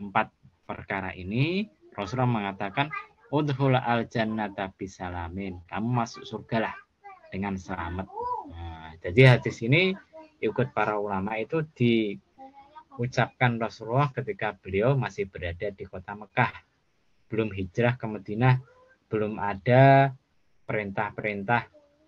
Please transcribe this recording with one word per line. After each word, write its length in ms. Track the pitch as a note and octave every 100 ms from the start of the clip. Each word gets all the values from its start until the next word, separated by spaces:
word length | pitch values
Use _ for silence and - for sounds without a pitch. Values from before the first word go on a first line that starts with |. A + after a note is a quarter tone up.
empat 320 | G2+ A2 G#2+ _ - _ -
perkara 480 | G#2 - G2 F#2+
ini, 560 | F2 F2+ A2+ D#3 F#3+ G#3 _ -
Rasulullah 320 | - G2+ B2+ B2
mengatakan, 640 | A2+ G2+ G2 G2+ G2 D3 - - _ _
"Udhul 480 | C#3+ D3+ C3 C#3 B2+
al 320 | B2 A#2+ A2
jannata 560 | A#2 A2 A2 G#2 G2 F#2+
bisalamin." 880 | - F#2 - F2+ F2+ E2+ F2+ G2 F2 E2+
Kamu 180 | F2 A2+
masuk 320 | B2 A2+ - -
surga 420 | G#2+ - A2+ G#2
lah 80 | - - _ - - -
dengan 240 | F#2+ G2+
selamat. 560 | F#2+ F2+ F2+ E2+ F2+ F#2+ G#4 B4 B4 D4+
Nah, 480 | E2+ E2+ D#2+ - -
jadi 400 | F2+ G2 C3 A#2+
hadis 240 | A2+ -
ini 320 | A2+ D#3 F#3 F#3+ - - - _
ikut 320 | A2+ G2+ B2+
para 240 | A2+ G#2+ G#2+
ulama 400 | G#2 F#2+ G2+ A2
itu 240 | A2+ D#3+ D#3 -
diucapkan 1800 | A#2+ A2+ G#2+ G2+ - - - - - - - - A#2+ B2+ A2+ - B2 A#2
Rasulullah 480 | A2 - A2 B2+ D3
ketika 480 | C3 G#2+ F#2+ G#2+ G2
beliau 400 | F#2+ G2 A#2 C#3
masih 320 | G#2+ - G2
berada 400 | - E2+ E2+ G#2
di 160 | G2 G2
kota 320 | G2 F#2+ G#2
Mekah. 320 | G#2+ - A2+ - - _ _ _ _ _ _
Belum 240 | A2 A2
hijrah 400 | G2 F#2 - A#2+
ke 160 | B2 A2
Madinah, 480 | G#2 G2 G#2 B2+ B2+ - _ - _ _
belum 320 | A2 G#2+ G#2+
ada 720 | G2+ G2 - B2 C3+ C3+ C3+ C3 _ _ _ _ -
perintah-perintah 960 | G#2+ G2+ G2 G#2 G#2+ G#2+ G2+ G2 A#2 - - _ _